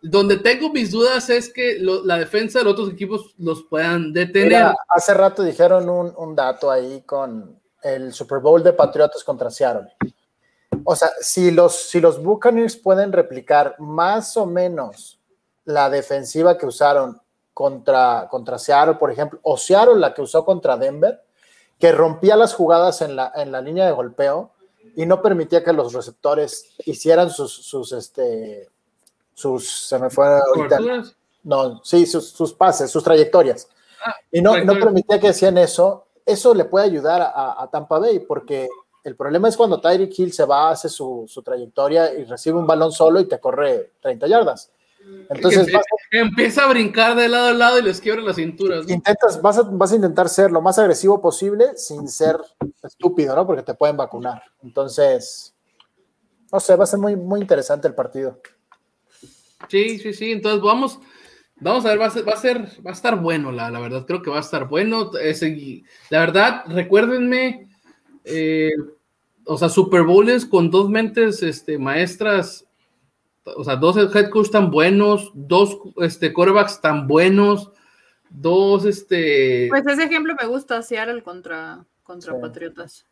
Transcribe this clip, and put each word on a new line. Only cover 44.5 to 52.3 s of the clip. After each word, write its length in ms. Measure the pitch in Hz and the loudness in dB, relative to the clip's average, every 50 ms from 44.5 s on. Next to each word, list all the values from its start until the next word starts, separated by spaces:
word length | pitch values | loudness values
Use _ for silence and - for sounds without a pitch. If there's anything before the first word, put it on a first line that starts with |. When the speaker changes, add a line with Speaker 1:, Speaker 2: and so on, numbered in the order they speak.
| 127 - - _ _ _ _ _ _ _ _ - - - - _ | -2 -6 -12 _ _ _ _ _ _ _ _ -20 -20 -20 -12 _
Speaker 2:
Entonces, 360 | - - - 180 - 196 185 | -12 0 2 4 6 6 4
Speaker 1:
Empie-, 60 | - 180 | 4 2
Speaker 2:
vas 120 | 208 202 - 220 208 - _ - | 0 0 0 -4 -8 -6 _ -2
a 60 | 226 | 0
Speaker 1:
empieza 460 | 233 220 175 240 233 233 233 294 285 | 0 0 0 0 0 0 2 2 2
a 40 | 269 | 4
brincar 480 | 254 240 226 202 - 220 226 226 233 | 4 2 0 -2 2 2 2 2 2
de 100 | 233 240 233 | 2 2 2
lado 160 | 240 240 240 240 | 2 2 2 2
a 40 | 240 | 2
lado 240 | 240 240 240 247 247 | 4 4 4 4 4
y 40 | 240 | 2
les 160 | 196 180 180 - | 0 -2 -2 -4
quiebra 180 | 214 214 226 | -4 -4 -2
las 160 | 220 208 180 | -4 -6 -4
cinturas, 480 | 175 165 165 160 165 196 190 180 165 156 | -4 -6 -8 -6 -4 -4 -4 -4 -4 -4
¿no? 60 | 170 180 | -4 -6
Speaker 2:
intentas, 480 | 175 - 202 208 208 - 226 185 165 | -4 0 0 0 2 2 0 0 2
vas 160 | 156 202 208 | 0 2 2
a, 60 | 220 240 | 2 0
vas 300 | 202 196 185 190 185 202 | 0 2 0 0 2 2
a 40 | |
intentar 320 | 226 202 180 156 185 185 175 | 2 2 2 2 2 0 0
ser 220 | - - 196 196 | 2 2 2 4
lo 100 | 170 165 | 4 2
más 180 | 160 185 180 202 | 2 2 4 4
agresivo 440 | 214 196 165 - - 190 202 196 196 | 4 4 4 2 4 2 2 4 2
posible 460 | 175 156 - 190 196 202 208 233 269 262 | 0 -2 0 -4 -4 2 2 2 2 2
sin 300 | - - - 151 147 147 | -4 -12 -12 -12 -12 -12
ser 300 | 139 123 - 160 160 | -12 -6 -2 0 0